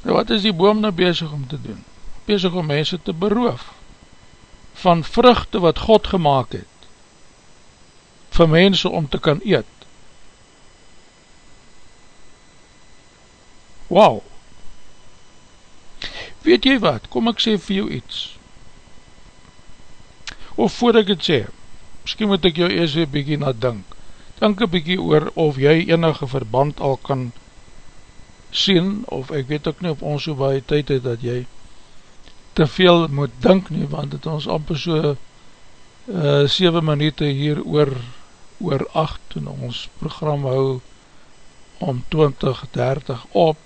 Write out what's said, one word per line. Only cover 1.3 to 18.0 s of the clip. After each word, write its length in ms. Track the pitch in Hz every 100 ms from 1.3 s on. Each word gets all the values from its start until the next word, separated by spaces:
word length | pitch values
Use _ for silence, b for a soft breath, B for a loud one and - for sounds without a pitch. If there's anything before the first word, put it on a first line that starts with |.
om 160 | 147 131
te 140 | 143
doen? 220 | 113 101 - - - - -
Besig 260 | 208 180
om 140 | 180 156
mense 320 | 147 151 175
te 100 | -
beroof 580 | 165 202 214 240 120 - - - - - - - - - - - -
van 200 | 185 170
vrugte 580 | 143 220 247 233 - 208
wat 220 | 170 - -
God 200 | 214 -
gemaak 400 | 190 151 139 120
het 360 | 113 - - - - - - - - - - - - - - _ - -
vir 140 | - 165
mense 400 | 160 196 180 -
om 180 | 170 156
te 120 | -
kan 180 | 165 151
eet. 240 | 214 147 - - - - - - - - - - - - - - - - - - - - - 1017 1017 - - - - 1017 1017 1047 - 1017 1017 1017 1017 - - - - - - - -
Wow! 360 | 185 196 110 - - - - - - - - - - - - - - - - - - B B B -
Weet 240 | - 240
jy 140 | 262 262
wat? 240 | 180 113 -
Kom 160 | 123 233
ek 80 | -
sê 160 | 233 208
vir 140 | - 95
jou 80 | 110
iets. 300 | 127